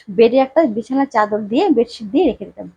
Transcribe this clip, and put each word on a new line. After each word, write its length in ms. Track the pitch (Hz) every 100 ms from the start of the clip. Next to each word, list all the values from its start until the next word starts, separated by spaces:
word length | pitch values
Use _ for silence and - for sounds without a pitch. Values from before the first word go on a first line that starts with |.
| -
বেডে 280 | 190 233 262
একটা 240 | 262 320
বিছানার 440 | 302 214 226 269 277
চাদর 340 | 220 208 214
দিয়ে 300 | 202 254 392
বেডশিট 360 | 233 233 - 208
দিয়ে 200 | 277 320
রেখে 180 | 208
দিতাম। 260 | 214 - 175